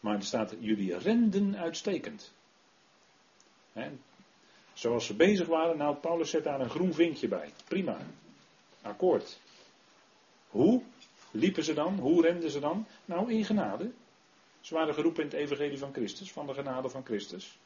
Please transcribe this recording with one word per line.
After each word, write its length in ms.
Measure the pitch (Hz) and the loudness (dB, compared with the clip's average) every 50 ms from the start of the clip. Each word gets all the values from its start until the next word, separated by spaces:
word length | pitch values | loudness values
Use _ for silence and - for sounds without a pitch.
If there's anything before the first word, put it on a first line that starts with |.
Maar 160 | - 107 107 | -2 0 -2
er 80 | 101 95 | -2 -2
staat: 300 | - - 120 110 104 - 87 | -2 -2 -2 -2 -2 -4 -8
"Jullie 400 | 110 107 110 101 98 92 87 90 | -2 0 0 0 0 -2 -2 -2
renden 580 | - 185 226 240 240 214 185 196 208 196 196 | 0 2 4 4 4 4 4 2 2 0 0
uitstekend." 760 | 202 175 165 160 - - - 190 165 - - 226 208 - - - _ _ _ _ _ _ _ _ _ _ _ _ _ _ _ _ _ _ _ _ _ - _ _ _ _ _ _ | -2 -4 -4 -4 -4 -4 -2 -2 -2 -4 -8 -12 -12 -18 -20 -20 _ _ _ _ _ _ _ _ _ _ _ _ _ _ _ _ _ _ _ _ _ -20 _ _ _ _ _ _
Hè? 180 | 107 123 151 143 131 - _ _ _ - _ _ _ _ _ _ - _ _ - | -10 -10 -10 -12 -16 -20 _ _ _ -20 _ _ _ _ _ _ -20 _ _ -18
Zoals 340 | - - 117 117 117 107 | -4 -2 0 0 0 -2
ze 80 | - 104 | -4 4
bezig 320 | 104 165 190 214 190 175 | 6 6 6 6 4 2
waren, 300 | - 165 160 160 170 165 | 2 2 2 2 2 2
nou, 200 | 151 147 147 147 | 2 2 0 0
Paulus 340 | 143 - 165 170 170 160 - | 0 -2 -2 0 0 0 0
zet 140 | - 160 151 | 0 0 0
daar 160 | 151 143 139 | 0 -2 -2
een 100 | 131 120 | -2 -2
groen 240 | - 151 180 185 160 | 0 0 0 0 4
vinkje 340 | 147 170 170 147 - - 107 | 4 4 4 4 -2 -2 -2
bij. 240 | 98 90 76 - - - - - | -2 -2 -4 -8 -14 -18 -8 -4
Prima. 300 | - 190 190 147 104 - - - - - - - - - - _ _ _ _ _ - _ - | -2 -2 0 -2 -4 -6 -8 -14 -16 -18 -20 -20 -20 -20 -20 _ _ _ _ _ -20 _ -12
Akkoord. 580 | - 104 - - 185 160 - - - - - - - - - - - _ _ _ _ _ _ _ _ _ _ _ _ _ _ _ _ | -12 -6 2 4 4 4 4 0 -4 -14 -18 -20 -20 -20 -20 -20 -20 _ _ _ _ _ _ _ _ _ _ _ _ _ _ _ _
Hoe 340 | - 104 131 180 247 254 - - - - - - _ - - - | 0 4 6 6 6 4 0 -4 -20 -20 -20 -20 _ -20 -20 -10
liepen 340 | - 107 156 190 185 - 156 | -4 0 0 2 2 0 -2
ze 100 | 156 151 | -2 0
dan? 240 | 143 147 175 202 196 | 0 0 0 0 0
Hoe 240 | 131 135 165 175 165 | 2 4 4 6 6
renden 280 | 165 175 175 165 156 | 6 4 2 -2 -4
ze 100 | 135 143 | -4 -2
dan? 260 | 139 147 170 202 220 - - - - | -2 -2 -2 -2 -4 -8 -12 -20 -10
Nou, 280 | - 175 170 202 247 226 | -6 -2 -2 0 0 0
in 120 | 220 208 | 0 2
genade. 460 | 196 220 208 160 104 98 117 180 240 - - - _ _ _ _ _ _ _ _ _ _ _ | 2 2 0 0 0 -4 -4 -6 -8 -8 -12 -20 _ _ _ _ _ _ _ _ _ _ _
Ze 140 | _ - 160 | _ -4 -2
waren 200 | 160 160 151 143 | 0 0 0 0
geroepen 280 | 156 147 165 165 - 156 | 2 2 2 2 2 -4
in 60 | 147 | -4
het 100 | 139 147 | -2 -4
evangelie 400 | 147 143 143 139 147 143 139 135 | -2 -2 -2 -2 -2 -2 -2 -4
van 140 | 139 139 139 | -8 -8 -6
Christus, 400 | - 120 101 - - 196 185 - | -4 -4 -4 -6 -10 -14 -12 -10
van 140 | - 147 | -10 -8
de 80 | 143 135 | -8 -6
genade 340 | 135 139 139 127 127 131 131 | -6 -6 -4 -4 -4 -4 -6
van 160 | - 135 131 | -6 -8 -8
Christus. 540 | - 117 101 101 - - 92 - - - - _ | -4 -4 -4 -4 -6 -12 -12 -14 -14 -18 -20 _